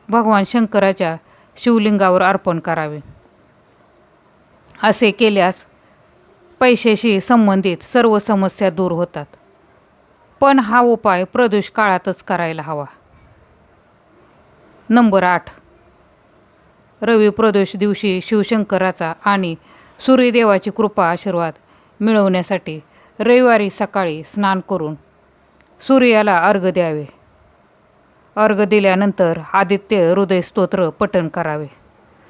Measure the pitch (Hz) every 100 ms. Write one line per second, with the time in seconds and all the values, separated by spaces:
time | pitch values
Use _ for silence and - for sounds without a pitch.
0 | - 226 220 208 190 240 214 202 196 190
1 | 170 165 - _ _ - 247 226 214 208
2 | 190 185 180 190 185 165 170 165 151 151
3 | - - _ _ _ _ _ _ _ _
4 | _ _ _ _ _ _ _ - 214 -
5 | 214 - 220 196 180 - _ _ _ _
6 | _ _ _ _ _ _ 254 240 233 208
7 | 233 196 - 233 208 196 185 170 - 247
8 | 233 208 208 202 190 - 196 165 180 170
9 | 175 156 143 _ _ _ _ _ _ _
10 | _ _ _ _ 277 269 214 240 240 226
11 | 208 180 185 247 233 208 - - 208 180
12 | 196 175 - 180 165 160 151 147 139 -
13 | _ _ _ _ _ _ _ _ _ _
14 | _ _ _ _ _ _ _ _ - 233
15 | 226 190 180 175 - - _ _ _ _
16 | _ _ _ _ _ _ _ _ _ _
17 | 226 220 208 208 220 202 190 185 208 190
18 | 208 185 - 214 196 220 196 185 185 -
19 | 160 165 208 196 180 160 _ - _ _
20 | - 254 247 233 220 190 202 226 214 208
21 | 170 170 202 175 165 - _ _ _ _
22 | 208 214 196 185 170 190 - 156 - _
23 | _ - 220 247 247 226 202 - 202 196
24 | 175 156 156 208 196 190 - 185 151 151
25 | _ _ _ _ _ _ _ _ - 262
26 | 247 214 208 175 185 202 185 180 165 151
27 | 139 _ _ _ _ _ _ _ _ _
28 | _ _ _ 208 214 202 202 208 196 185
29 | 202 190 170 165 151 190 190 196 - 208
30 | 165 190 190 185 - - 180 190 160 -
31 | 208 185 160 175 160 151 143 - _ _
32 | _ _